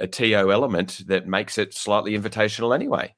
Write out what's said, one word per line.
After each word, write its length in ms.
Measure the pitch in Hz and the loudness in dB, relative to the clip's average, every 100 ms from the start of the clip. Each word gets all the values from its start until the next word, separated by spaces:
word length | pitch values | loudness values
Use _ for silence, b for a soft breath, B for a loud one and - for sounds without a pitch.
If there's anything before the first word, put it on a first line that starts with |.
a 60 | 95 | -8
T 280 | - 113 | 0 2
O 140 | 104 98 | 4 4
element 540 | 101 135 87 98 - 95 | 4 2 0 -2 -6 -2
that 200 | 95 90 | -2 0
makes 320 | 95 110 - | -2 -2 -4
it 160 | 104 | -4
slightly 440 | - - 104 104 107 | -4 0 0 0 -2
invitational 560 | 104 110 107 107 117 | -4 0 0 2 0
anyway. 400 | 135 269 - - | 0 0 -2 -4